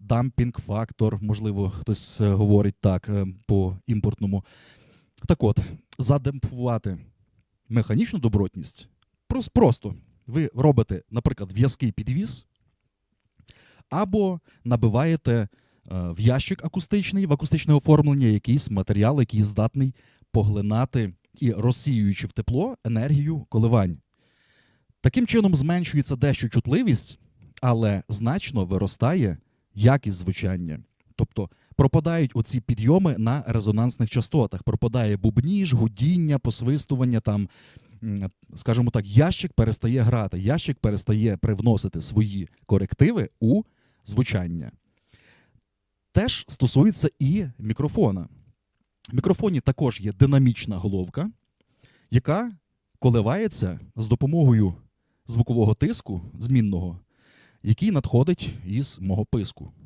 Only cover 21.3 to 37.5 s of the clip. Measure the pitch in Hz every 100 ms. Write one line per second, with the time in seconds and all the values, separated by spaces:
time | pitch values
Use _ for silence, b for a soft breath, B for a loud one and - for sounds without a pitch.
21.3 | - 123 98 117 - 143 117 101 98 101
22.3 | - - 127 233 - 113 113 127 143 147
23.3 | 160 - 110 113 117 92 80 _ _ _
24.3 | _ _ _ _ _ _ _ 131 254 240
25.3 | 233 202 151 147 175 165 147 - 127 147
26.3 | 123 117 120 - 170 233 117 - - _
27.3 | _ - - 123 113 110 95 - 104 117
28.3 | 180 - 123 90 95 101 - 123 180 104
29.3 | 80 _ _ _ 101 113 135 104 90 90
30.3 | - 98 92 85 76 - _ _ - 110
31.3 | - 92 b b - 135 - 160 165 139
32.3 | 117 - 127 - 110 110 180 180 110 113
33.3 | 139 117 113 104 107 120 - 113 123 -
34.3 | 156 107 95 - 104 117 123 107 101 110
35.3 | 107 143 202 180 120 113 107 139 180 156
36.3 | 139 117 - 117 143 - 131 127 117 110
37.3 | 104 98